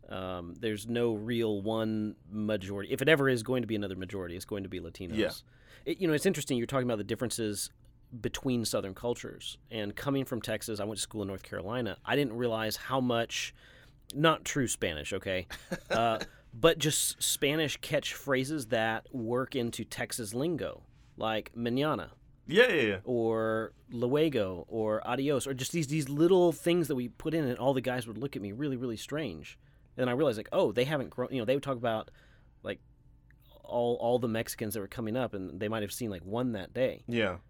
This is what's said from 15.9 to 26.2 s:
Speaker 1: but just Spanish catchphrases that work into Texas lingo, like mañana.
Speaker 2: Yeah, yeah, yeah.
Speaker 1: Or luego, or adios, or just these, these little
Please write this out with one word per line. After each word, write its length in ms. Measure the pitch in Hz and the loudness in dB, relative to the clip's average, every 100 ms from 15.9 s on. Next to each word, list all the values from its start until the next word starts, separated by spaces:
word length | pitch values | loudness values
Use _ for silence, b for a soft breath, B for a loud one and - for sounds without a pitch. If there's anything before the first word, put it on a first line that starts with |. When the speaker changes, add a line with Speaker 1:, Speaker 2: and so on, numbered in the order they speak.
| 113 117 110 - b b | 2 4 2 -4 b b
Speaker 1:
but 240 | 117 165 160 | 2 4 4
just 420 | 147 - - - | 0 0 -2 -2
Spanish 580 | - - 143 156 147 - | -2 2 2 2 0 -4
catchphrases 920 | - 147 - - 135 131 135 156 110 | -2 -2 -2 -8 0 2 2 -4 0
that 380 | 117 113 110 - | 2 2 0 -6
work 420 | 135 113 120 127 | -6 -2 -2 0
into 280 | 135 117 113 | -2 -2 -4
Texas 500 | 110 - 120 - 104 | -8 -6 -6 -4 -4
lingo, 500 | 117 160 160 78 - - b b - | -2 -2 -2 -4 -8 -18 b b -4
like 340 | 110 110 - 117 | 0 0 -2 -4
mañana. 520 | 117 123 151 123 82 - - - | 0 2 2 0 -4 -14 -20 -18
Speaker 2:
Yeah, 220 | - 175 254 | 2 6 8
yeah, 120 | 170 | 6
yeah. 160 | 110 95 | 4 2
Speaker 1:
Or 680 | 123 120 113 113 110 110 110 - - | 0 2 2 2 2 0 -2 -10 -12
luego, 760 | 117 123 147 160 131 95 87 - | -2 2 4 4 2 0 -4 -4
or 380 | 110 107 107 - | 0 2 0 0
adios, 400 | 123 139 135 139 | 0 2 0 0
or 60 | |
just 180 | 131 131 | -4 -2
these, 160 | 170 135 | 0 0
these 200 | 156 135 | 0 0
little 420 | 143 | 4